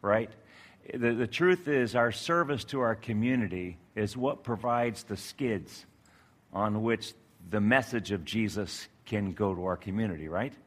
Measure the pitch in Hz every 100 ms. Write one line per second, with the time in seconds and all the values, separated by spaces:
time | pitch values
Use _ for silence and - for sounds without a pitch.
0 | 101 107 113 - - - - - - 123
1 | 117 117 113 - 175 180 160 143 120 123
2 | 120 110 - 170 151 139 - 139 120 110
3 | - 107 117 127 104 92 90 85 - 110
4 | 107 127 127 139 - 113 120 120 120 104
5 | - 95 - - 131 104 - - - _
6 | _ _ _ _ _ 95 107 107 110 113
7 | - - _ _ 87 104 104 131 127 120
8 | 87 98 78 110 110 107 98 - - _
9 | - 107 101 87 104 90 90 90 - 98
10 | 110 82 78 87 131 -